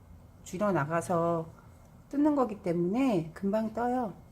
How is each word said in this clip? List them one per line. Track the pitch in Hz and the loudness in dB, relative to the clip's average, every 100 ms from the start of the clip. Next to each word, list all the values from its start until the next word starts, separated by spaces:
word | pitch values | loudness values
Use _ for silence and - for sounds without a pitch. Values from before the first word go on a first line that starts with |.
| - - - - | -20 -20 -20 -20
줄여 | - 180 208 | -10 -2 0
나가서 | 165 143 165 165 170 170 170 160 - - - - - - | 0 0 -2 0 0 2 0 -4 -12 -20 -20 -20 -20 -6
뜯는 | 277 302 | 2 4
거기 | 285 233 202 | 4 0 -2
때문에 | 180 170 175 233 269 185 160 | -2 0 2 2 2 2 0
금방 | - 196 220 220 | -4 -2 0 -2
떠요. | 226 247 254 220 - - | -2 0 0 -2 -8 -18